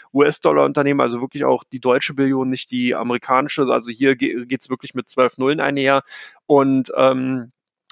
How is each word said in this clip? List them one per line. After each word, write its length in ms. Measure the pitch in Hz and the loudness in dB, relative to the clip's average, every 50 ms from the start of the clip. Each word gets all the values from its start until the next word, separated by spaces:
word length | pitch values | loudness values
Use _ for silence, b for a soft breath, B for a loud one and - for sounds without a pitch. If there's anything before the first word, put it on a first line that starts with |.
| B B - | B B 0
U-S-Dollar-Unternehmen, 880 | 190 143 147 151 - - 165 151 147 143 143 139 151 139 139 143 135 | 2 2 2 2 0 0 2 2 4 2 2 2 0 0 0 0 0
also 220 | 127 120 120 120 127 | 0 0 -2 -4 -6
wirklich 240 | 131 - 143 135 | -8 -6 -2 0
auch 180 | 131 127 120 - | 0 0 0 -2
die 160 | _ - 123 | _ -14 -4
deutsche 320 | - 127 123 135 - - 139 | -2 0 0 0 0 -4 -2
Billion, 380 | 135 139 135 135 131 131 131 | -2 0 0 0 0 -2 -2
nicht 200 | 127 - - - | -4 -6 -6 -6
die 240 | 127 123 123 123 117 | -4 -2 -2 -2 -2
amerikanische. 720 | 80 113 120 123 120 - - 127 131 147 143 - 156 139 123 123 | -2 -2 -4 -4 -4 -2 0 0 0 0 0 -2 -2 0 0 0
Also 180 | 123 113 120 | 0 -2 -4
hier 240 | 113 113 139 135 135 | -4 0 2 2 2
ge-, 300 | 123 131 - 92 123 120 | 2 0 -2 -2 -4 -6
geht's 240 | 123 135 123 - - | -6 -8 -8 -6 -8
wirklich 240 | 131 - - - - | -10 -10 -10 -10 -10
mit 160 | 127 117 - | -10 -10 -4
zwölf 300 | - 131 127 120 - - | 0 0 0 0 0 0
Nullen 220 | 131 139 151 160 | -2 -2 0 0
einher. 420 | 147 143 143 139 135 135 139 139 B B B B B B B B _ | -2 -2 -2 0 2 2 2 2 B B B B B B B B _
Und, 480 | - 147 139 139 135 135 131 123 - - | 2 4 4 6 4 2 2 0 0 0
ähm, 580 | - 131 131 131 131 131 131 131 127 117 123 _ _ _ _ _ _ _ _ | 2 2 2 2 0 -2 -4 -4 -6 -8 -10 _ _ _ _ _ _ _ _